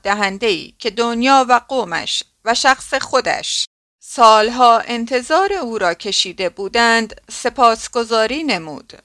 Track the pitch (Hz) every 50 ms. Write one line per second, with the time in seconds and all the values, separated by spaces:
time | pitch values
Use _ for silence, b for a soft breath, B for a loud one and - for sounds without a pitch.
0 | - 196 202 208 202 190 190 196 240 226 185 156 - - _ - - 233 190 233
1 | 233 233 233 233 240 262 269 269 254 240 254 233 - - 269 254 214 175 165 160
2 | - - - - - _ _ _ - 214 240 240 - 269 262 - - - 277 269
3 | - - - 254 - - - - - - - - - - _ _ _ _ _ _
4 | - - - 269 233 220 220 214 214 226 240 254 247 233 226 226 - - 240 233
5 | 233 233 269 247 247 - 311 339 381 392 403 370 285 233 226 214 190 175 170 -
6 | - 208 190 - - 185 175 - 190 175 - - 202 190 - 233 233 233 226 226
7 | 226 214 - - _ - - - - 240 233 - 247 233 226 226 - - - 247
8 | 233 220 233 220 220 220 262 311 330 285 208 175 160 156 147 - - - - -